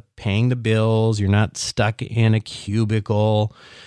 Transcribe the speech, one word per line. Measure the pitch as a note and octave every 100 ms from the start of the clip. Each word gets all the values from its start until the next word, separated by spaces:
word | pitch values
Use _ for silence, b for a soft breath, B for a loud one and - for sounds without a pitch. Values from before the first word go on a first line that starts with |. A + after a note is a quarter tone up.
| - -
paying | G#2+ G2+ B2
the | B2
bills. | A2+ A2 A2 A2 A2 G#2
You're | G2
not | G2+ G#2 -
stuck | - - G#2+ -
in | - A2+ A2
a | A2
cubicle. | - - - G#2+ G#2+ A2 G#2 G#2 G#2+ G#2+ G#2+ B B B